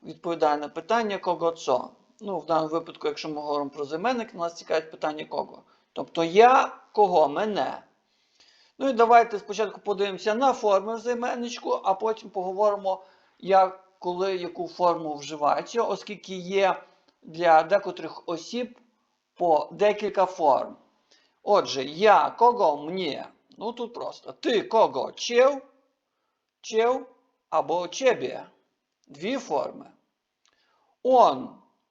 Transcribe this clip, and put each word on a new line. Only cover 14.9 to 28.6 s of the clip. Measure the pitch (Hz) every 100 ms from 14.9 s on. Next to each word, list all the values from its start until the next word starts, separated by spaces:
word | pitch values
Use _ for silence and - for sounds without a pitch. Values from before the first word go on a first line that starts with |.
| 165 156
вживається, | 147 143 156 143 147 180 233
оскільки | 214 196 - 202 -
є | 190 175 196 190 175 - _ _ _
для | - 160 175 160
декотрих | 165 196 196 175 160 - -
осіб | 160 - 240 240 - _ _ _ _ _
по | - 175 151 -
декілька | 165 208 208 208 196 170
форм. | - 151 123 113 - _ _ _ _ _ _
Отже, | - 196 135 131
«я», | 135 156 214 180 143
«кого?», | - 240 240 175 147
«мені». | 147 190 165 127 - _ _ -
Ну, | 214
тут | 247 233
просто. | - 139 - -
«Ти», | - - 220
«кого?», | - 226 165 127 -
«чев?», | - - 240 262 277 - _ _ _ _ _ _ _ _ _
«чев?» | - 220 233 269 - _ _ _ _
або | 160 147 170 175
«чебі». | - 262 196 127 - - _